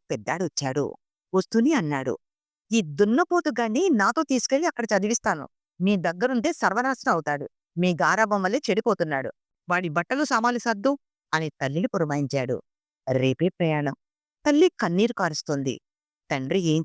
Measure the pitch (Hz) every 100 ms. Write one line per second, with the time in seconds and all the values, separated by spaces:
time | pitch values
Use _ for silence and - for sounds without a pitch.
0 | - 135 104 160 180 - 139 135 131 -
1 | _ _ _ 185 - 226 247 302 156 139
2 | 131 92 _ _ _ _ - 226 160 143
3 | 208 247 349 349 302 240 226 226 381 240
4 | 196 240 311 254 - 277 339 - 226 196
5 | 208 233 220 160 135 _ _ - 180 202
6 | 170 175 254 254 277 - 202 196 262 262
7 | 262 175 151 143 139 _ _ - 180 170
8 | 160 190 220 202 185 247 - 202 233 196
9 | 160 139 123 - _ _ - 180 180 151
10 | 170 269 294 240 233 240 233 208 262 285
11 | _ _ _ 156 160 - 135 147 202 196
12 | 151 143 143 139 123 117 - _ _ _
13 | - 127 131 131 175 - 170 151 143 139
14 | _ _ _ _ 294 294 359 - 190 175
15 | 226 247 175 151 - 143 135 117 _ _
16 | _ _ - 143 131 185 170 156